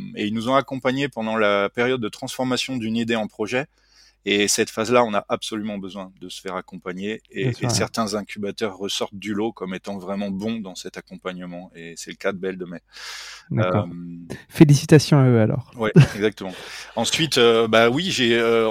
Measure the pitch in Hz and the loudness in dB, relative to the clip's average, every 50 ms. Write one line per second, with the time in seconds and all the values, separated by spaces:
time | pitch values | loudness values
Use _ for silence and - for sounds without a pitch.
0 | 98 98 95 - 107 107 110 113 110 123 131 139 131 - 139 127 - 127 127 135 | -12 -12 -8 -6 -4 -4 -2 -2 -2 0 0 0 0 -2 -6 -4 -2 -2 -2 -2
1 | 143 139 - 117 107 110 110 110 107 101 101 101 101 98 - 123 120 127 131 127 | -2 -4 -4 -6 -4 -2 0 2 4 4 4 4 2 0 0 0 0 0 0 -2
2 | 107 101 - - 135 123 - - 127 127 127 120 - - 135 123 110 110 113 117 | -2 -6 -8 -8 -12 -10 -6 -4 -4 -2 -2 -2 -4 -4 -6 -6 -4 -4 -2 -2
3 | 117 113 117 113 107 - _ - 107 95 127 127 147 - _ _ _ _ _ _ | -2 -2 -2 -2 -2 -6 _ -6 -6 -2 -2 -4 -4 -4 _ _ _ _ _ _
4 | _ _ _ _ - 101 101 101 202 98 - - 107 - - 113 110 104 123 123 | _ _ _ _ -2 0 2 2 2 2 2 0 0 -2 -2 -4 -2 2 4 4
5 | 120 110 104 98 - - 120 - - - 113 107 104 110 104 98 95 95 90 101 | 4 4 2 -2 -2 -2 -4 -4 -4 -6 -8 -6 -6 -6 -8 -8 -10 -10 -12 -12
6 | 92 95 95 - 90 92 - - - 95 90 90 - - 98 85 - 92 90 92 | -14 -16 -16 -18 -18 -16 -16 -12 -12 -8 -8 -8 -10 -10 -14 -14 -10 -10 -8 -8
7 | 98 104 110 110 _ _ - 196 - 131 117 - 127 123 110 110 107 101 - 117 | -6 -8 -8 -10 _ _ -8 -4 -2 -2 -2 -2 -2 -2 0 0 -2 -4 -4 -4
8 | 113 98 104 104 95 - - 107 101 101 95 - 113 101 92 90 101 95 - - | -4 -4 -4 -6 -8 -8 -10 -8 -8 -8 -6 -6 -6 -6 -6 -6 -8 -6 -4 -6
9 | 104 - 104 98 95 104 104 98 110 117 - - 98 92 95 87 - 104 101 98 | -6 -6 -8 -12 -8 -6 -4 -4 -4 -4 -6 -8 -10 -8 -10 -10 -10 -10 -12 -10
10 | 90 92 98 98 104 98 95 95 104 113 117 113 98 95 85 - - 95 - 92 | -8 -8 -6 -6 -6 -6 -6 -6 -4 -6 -6 -6 -10 -12 -14 -14 -14 -14 -14 -14
11 | - - 95 90 - 92 92 90 90 90 87 87 92 - - 82 82 85 82 - | -16 -16 -16 -12 -10 -10 -10 -10 -12 -14 -14 -14 -16 -18 -18 -18 -16 -16 -16 -16
12 | - 98 95 - - 98 98 87 95 95 92 90 90 85 85 82 _ _ - - | -14 -16 -12 -6 -4 -4 -4 -4 -6 -6 -6 -6 -10 -12 -12 -16 _ _ -20 -18
13 | - - - - - - - - - - - 123 90 90 92 104 90 87 87 87 | -16 -16 -14 -14 -16 -16 -18 -16 -10 -4 -2 0 0 2 2 0 -2 -2 -6 -12
14 | 87 - 87 - - - - - - _ - - 170 147 143 135 - - 160 143 | -12 -12 -14 -14 -14 -14 -16 -16 -16 _ 6 8 8 8 8 4 4 6 6 6
15 | - - 160 143 131 127 120 113 110 110 - - - - - 127 110 107 - 170 | 6 6 4 6 6 6 6 6 4 4 0 -2 -6 -8 -8 -4 -2 4 8 8
16 | 135 - - 101 101 110 - - 98 92 90 - - - - - - - - 113 | 8 6 6 0 0 0 0 -2 -10 -12 -12 -12 -16 -14 -14 -14 -14 -8 -4 -4
17 | 117 - - - 160 143 - 131 117 117 117 113 113 110 110 113 117 117 123 156 | -2 -2 0 -2 -2 0 4 6 6 6 6 6 4 4 6 6 6 6 4 2
18 | 185 190 - 131 123 117 117 117 117 117 117 117 113 110 | -2 -2 0 2 2 4 4 4 4 4 4 4 2 2